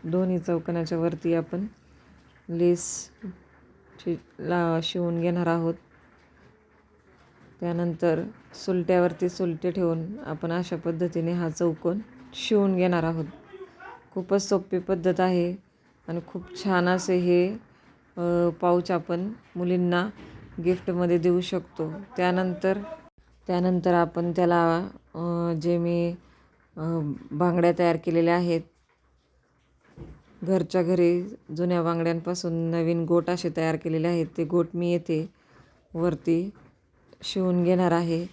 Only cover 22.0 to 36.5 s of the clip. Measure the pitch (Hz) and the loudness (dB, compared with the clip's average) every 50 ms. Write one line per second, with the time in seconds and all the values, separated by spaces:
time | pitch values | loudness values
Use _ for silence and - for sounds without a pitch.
22 | 196 - - - 180 180 180 180 185 185 180 180 - 190 190 208 202 214 214 - | -12 -12 -4 0 0 2 2 2 0 -2 -2 0 0 0 0 0 -4 -10 -12 -16
23 | - - _ _ _ _ _ _ _ - 180 175 180 185 180 180 165 180 175 175 | -18 -20 _ _ _ _ _ _ _ -2 -2 0 2 2 2 2 2 4 4 4
24 | 170 165 170 175 170 175 170 175 180 170 175 170 170 165 165 170 185 196 - - | 2 2 0 -2 -2 -2 0 2 2 4 4 4 4 4 2 0 -2 -6 -10 -18
25 | _ _ _ 156 170 175 170 170 170 170 170 160 151 170 175 170 170 170 170 170 | _ _ _ -6 -4 -4 -2 -2 -2 -2 -2 -2 0 0 0 2 2 0 0 0
26 | 170 170 175 175 _ - _ _ _ _ _ _ _ _ _ - 156 165 165 165 | 0 -2 -4 -8 _ -20 _ _ _ _ _ _ _ _ _ -8 -6 -4 -2 -2
27 | 151 147 139 - - - 147 147 175 175 170 175 170 170 170 170 175 170 165 165 | -2 -4 -6 -8 -10 -10 -4 0 0 2 2 4 4 4 4 4 2 2 2 2
28 | - 180 160 165 165 170 170 175 180 175 170 165 165 - _ _ _ _ _ _ | 0 0 2 4 4 4 4 2 2 2 0 0 -2 -6 _ _ _ _ _ _
29 | _ _ _ _ _ _ _ _ _ _ _ _ _ _ _ _ _ _ _ - | _ _ _ _ _ _ _ _ _ _ _ _ _ _ _ _ _ _ _ -18
30 | - - - - _ _ _ - - 165 190 185 180 - - 185 175 165 185 175 | -18 -18 -18 -20 _ _ _ -10 -2 0 0 0 0 0 0 0 2 2 4 4
31 | 175 170 175 175 180 202 220 - _ - 156 156 175 175 180 175 165 165 170 165 | 4 4 4 2 -2 -6 -12 -16 _ -12 -6 -4 -2 0 0 0 2 0 0 0
32 | 165 170 170 170 165 170 180 175 - 175 165 165 165 165 165 170 165 165 170 170 | 0 0 0 -2 -2 -4 -6 -4 -4 -4 -2 -2 -2 0 0 0 2 2 2 0
33 | 165 165 175 170 170 175 180 175 - 175 156 - 160 160 160 156 - 165 160 160 | 2 2 2 2 2 2 -4 -2 -2 -4 -2 -2 0 0 -2 -2 -2 -2 -2 0
34 | 156 170 175 170 160 165 - - 170 151 170 175 170 170 - 175 175 175 175 175 | 0 0 0 0 -2 -2 -2 -6 -4 0 2 0 0 0 -2 -4 0 0 0 0
35 | 170 - 165 156 160 160 _ _ _ _ _ - - _ _ _ _ _ - 160 | 0 -2 -2 -2 -2 -6 _ _ _ _ _ -20 -20 _ _ _ _ _ -6 -2
36 | 165 175 165 160 - - 170 165 180 202 | 0 0 -2 -2 0 0 0 0 0 -4